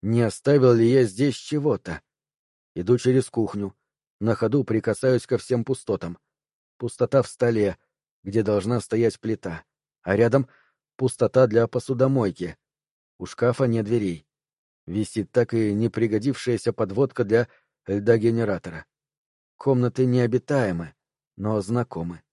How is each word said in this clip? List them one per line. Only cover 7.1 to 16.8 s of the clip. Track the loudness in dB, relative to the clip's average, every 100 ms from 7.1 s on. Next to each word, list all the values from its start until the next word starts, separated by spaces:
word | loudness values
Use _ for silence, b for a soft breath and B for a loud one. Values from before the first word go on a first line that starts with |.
| 2
в | 0
столе, | -2 0 2 0 -2 _ _ _ _
где | -4 -2
должна | 2 0 0 -4
стоять | -2 0 0 -2
плита, | -8 -6 -8 -12 _ _ _ _
а | -2 2
рядом | 4 4 0 b b b _ _
пустота | -4 0 2 4 4
для | 4 2
посудомойки. | -2 -4 0 2 2 0 -2 -10 -10 _ _ _ _ _ _
У | -16
шкафа | -2 0 2
нет | 0 0 0
дверей. | 0 -2 -6 _ _ _ _ _ _ -8
Висит | -4 -4 -4 -2
так | 0 0
и | 0 0
не | 0 -2
пригодившаяся | 0 0 0 -2 -4 -4 -2 -2
подводка | -4